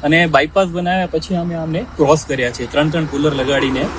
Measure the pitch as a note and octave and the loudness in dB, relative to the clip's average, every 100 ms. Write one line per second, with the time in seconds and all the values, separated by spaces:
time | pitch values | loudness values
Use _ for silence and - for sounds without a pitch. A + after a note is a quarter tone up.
0 | D3 E3 F3 - D3+ G3 F#3+ E3+ F3 F#3 | 2 2 4 2 2 0 0 0 0 0
1 | F3+ D#3+ - F3+ E3+ E3 D#3+ D#3+ B3 - | 0 -4 -2 -4 -2 -4 -4 -4 -6 0
2 | C#3+ D#3 - C#3 B2 A#2+ A#2+ C#3+ D#3 D#3+ | 4 4 2 -2 -2 -4 -4 0 0 0
3 | D3+ C#3 D3+ C#3 C3 C#3 C#3 C3 - | -2 0 0 0 0 0 0 0 -4